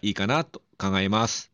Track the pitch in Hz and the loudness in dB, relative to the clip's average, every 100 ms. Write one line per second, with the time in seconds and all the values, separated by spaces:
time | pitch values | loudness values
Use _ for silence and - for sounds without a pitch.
0 | 104 101 101 143 165 - _ - 98 95 | -2 -2 0 0 -2 -10 _ -6 -2 0
1 | 95 107 113 - - | 2 2 0 -2 -6